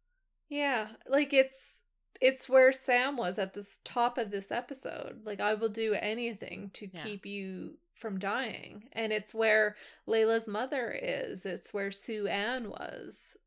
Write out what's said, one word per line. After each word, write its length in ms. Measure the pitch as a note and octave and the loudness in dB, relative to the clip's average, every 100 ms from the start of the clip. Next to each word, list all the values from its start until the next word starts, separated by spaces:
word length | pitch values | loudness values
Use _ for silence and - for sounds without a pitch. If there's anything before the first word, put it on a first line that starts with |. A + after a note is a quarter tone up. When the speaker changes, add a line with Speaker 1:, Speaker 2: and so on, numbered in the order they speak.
| _ _ _ _ - | _ _ _ _ -8
Speaker 1:
Yeah, 400 | D4 C#4+ A#3+ G#3+ A3+ - | -2 0 0 -2 -8 2
like, 280 | C#4 C#4+ | 4 6
it's, 500 | C#4 C4 - - - - _ _ - | 6 6 4 -6 -8 -14 _ _ 2
it's 260 | B3+ C4 - | 2 4 6
where 240 | C4 B3+ | 8 8
Sam 440 | C4 - B3 C4 C#4+ | 8 2 2 2 0
was 200 | F#3 F#3+ | -2 -2
at 140 | F#3+ | -4
the 80 | G3+ | -6
s-, 200 | G3 - | -10 -10
top 320 | - - A#3+ A#3+ | -6 0 2 2
of 140 | G#3+ | -4
this 200 | G3+ G3 | -4 -4
episode. 680 | - - C#4 - - - - | -6 -6 -8 -8 -8 -10 -10
Like, 160 | G#3+ G3+ | -10 -2
"I 140 | G#3 | 0
will 140 | G#3+ A3 | 0 0
do 260 | G#3+ A3 | -2 0
anything 760 | G3+ G#3 A3+ A#3+ G#3+ - - G3+ | 0 -2 -4 -4 -6 -10 -10 -12
to 140 | - G3 | -12 -12
Speaker 2:
Yeah. 100 | F3+ | -10
Speaker 1:
keep 240 | G#3+ G3+ G3 | -8 -8 -8
you 520 | G3+ F#3+ F#3 F#3 - _ | -8 -8 -8 -10 -12 _
from 240 | - A3+ F#3+ | -12 -8 -4
dying." 680 | G3 A3+ B3+ - - G#3+ G#3+ | -2 -2 -4 -8 -12 -18 -12
And 200 | - A3 | -4 -2
it's 220 | G#3+ - | -2 -4
where 420 | A3 A3 G#3+ G#3+ G#3 - - - | 0 4 6 4 0 -14 -12 0
Layla's 420 | A3 A3 A3+ A3 | 4 6 4 0
mother 420 | G3+ C4 C#4 A#3 | -4 -2 -2 -4
is. 540 | - - E3 - F#3 G3 | -4 -2 -2 -2 -6 -6
It's 260 | F#3 - | -8 -6
where 160 | G3+ G3 | -4 -4
Sue 360 | F#3+ - A3 G3+ | -4 -4 -2 -2
Ann 440 | G3+ G#3 B3+ A3 | 0 -2 -4 -6
was. 680 | - - - - - - - | -8 -10 -10 -8 -6 -6 -8